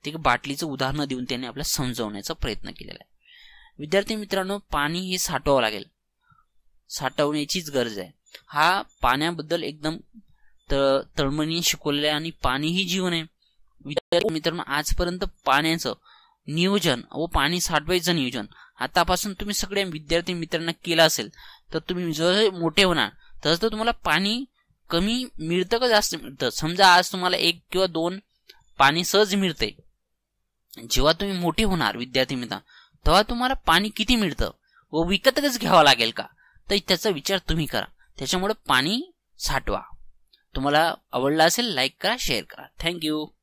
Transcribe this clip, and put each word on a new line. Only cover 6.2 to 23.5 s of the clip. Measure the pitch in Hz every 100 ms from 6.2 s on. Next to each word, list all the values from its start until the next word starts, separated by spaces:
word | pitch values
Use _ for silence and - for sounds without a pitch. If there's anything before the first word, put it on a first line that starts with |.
| _ _ _ _ _ _ _
साठवण्याचीच | - 135 - 147 151 147 190 156
गरज | 139 117 104
आहे. | 87 _ _ - _
हा | 143 160 190 - _
पाण्याबद्दल | 127 131 160 170 151 170
एकदम | 123 151 151 160 - 220 - _ - _ _
त-, | 139 139 135 - -
तळमळीने | 139 147 156 165
शिकवलेला | 165 - 147 147 151
आहे | 151
आणि | 160
पाणी | - 127 127 156
ही | 175
जीवन | 190 185 185
आहे. | 170 160 _ _ _ - _
विद्यार्थी | 139 147 _ 175 -
मित्रांनो, | 160 151 165 -
आजपर्यंत | 139 151 - 175 180 190 -
पाण्याचं | - 135 160 165 131 107 _ _ _ _ -
नियोजन | 151 180 202 170 123 -
व | - 165
पाणी | 160 139 175
साठवायचं | - 160 151 180 165
नियोजन | 170 131 123 107 - - _
आतापासून | 127 - 170 185 214
तुम्ही | 190 202
सगळ्या | 202 190 202
विद्यार्थी | 190 156 147 165 175
मित्रांना | 175 165 165 165
केलं | 165 170 165
असेल, | 160 - 104 - - - _
तर | 160
तुम्ही | - 180 175
जर | 151 170 190 220
मोठे | 185 165 156
होणार, | 190 165 104 - - -
तसं | 147